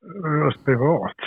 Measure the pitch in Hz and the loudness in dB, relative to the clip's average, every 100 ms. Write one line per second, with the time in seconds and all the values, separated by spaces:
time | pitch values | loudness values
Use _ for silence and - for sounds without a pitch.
0 | - 196 160 151 147 - - 123 139 165 | -18 -8 -2 0 0 0 0 2 2 0
1 | 90 - | -2 -6